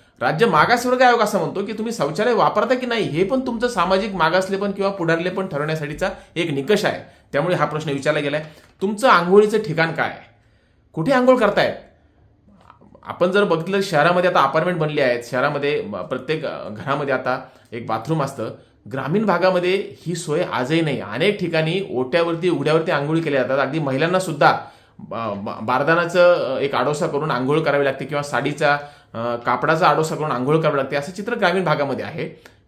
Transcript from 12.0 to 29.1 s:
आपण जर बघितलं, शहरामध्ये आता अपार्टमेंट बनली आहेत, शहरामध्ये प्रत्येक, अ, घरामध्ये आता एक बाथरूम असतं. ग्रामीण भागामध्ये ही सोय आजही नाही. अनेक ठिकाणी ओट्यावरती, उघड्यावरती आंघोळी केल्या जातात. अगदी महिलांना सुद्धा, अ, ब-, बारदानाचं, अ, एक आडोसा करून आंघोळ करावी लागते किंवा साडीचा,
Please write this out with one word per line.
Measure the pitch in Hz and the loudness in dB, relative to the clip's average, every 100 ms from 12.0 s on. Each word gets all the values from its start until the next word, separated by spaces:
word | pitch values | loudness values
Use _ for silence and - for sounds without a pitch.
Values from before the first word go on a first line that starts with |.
| _ _ _ _ _ - - - - - | _ _ _ _ _ -20 -20 -20 -20 -20
आपण | - - 180 | -10 0 2
जर | 202 | 4
बघितलं, | 202 165 165 196 | 2 0 0 -2
शहरामध्ये | 190 151 160 180 180 | 0 2 4 4 2
आता | 175 | 2
अपार्टमेंट | 135 160 175 165 | 2 2 0 0
बनली | 156 151 | -2 0
आहेत, | 127 120 - | 0 0 -2
शहरामध्ये | 127 143 143 143 147 | -2 0 0 -2 -2
प्रत्येक, | 98 95 90 127 - 156 117 | -4 -8 -6 -8 -4 -4 -6
अ, | 76 90 | -8 -10
घरामध्ये | 110 139 143 139 | -8 -4 -4 -2
आता | 127 127 127 - - - | -2 -2 -4 -6 -20 -14
एक | 117 110 | -10 -6
बाथरूम | 110 151 160 | -6 -2 -2
असतं. | 131 - 113 - - _ 107 | -2 -6 -10 -10 -20 _ -12
ग्रामीण | 131 127 196 214 | -8 -2 0 2
भागामध्ये | 170 185 180 175 196 - - 160 | 2 2 2 2 -2 -4 -10 -8
ही | 165 | -6
सोय | 156 151 | -2 -2
आजही | 175 113 127 165 | -2 -2 0 0
नाही. | 156 117 | 0 -2
अनेक | 98 117 196 202 | -6 -2 0 0
ठिकाणी | 170 160 156 190 - | -2 -2 0 -2 -4
ओट्यावरती, | 120 127 170 170 165 180 | -4 0 0 0 0 0
उघड्यावरती | 143 143 160 165 | 0 2 2 2
आंघोळी | 151 143 160 | -2 0 -2
केल्या | 156 139 | 0 0
जातात. | 120 135 | 0 0
अगदी | 131 156 | 0 -2
महिलांना | 139 135 165 185 | -2 0 2 0
सुद्धा, | 175 147 160 117 - - _ - | -2 2 4 4 -4 -20 _ -20
अ, | - 104 113 | -12 -8 -6
ब-, | 101 107 - | -6 -8 -8
बारदानाचं, | 110 127 143 170 170 175 175 165 123 123 | -2 0 2 0 2 6 6 6 2 -2
अ, | |
एक | 139 123 | -2 0
आडोसा | 135 151 165 | 0 0 -2
करून | 143 156 | -2 -2
आंघोळ | 123 131 156 | -2 0 0
करावी | 151 143 139 | 2 2 0
लागते | 131 131 | -2 -6
किंवा | 147 | -6
साडीचा, | 143 120 139 147 147 143 143 - _ | -2 -2 -2 0 0 0 -2 -20 _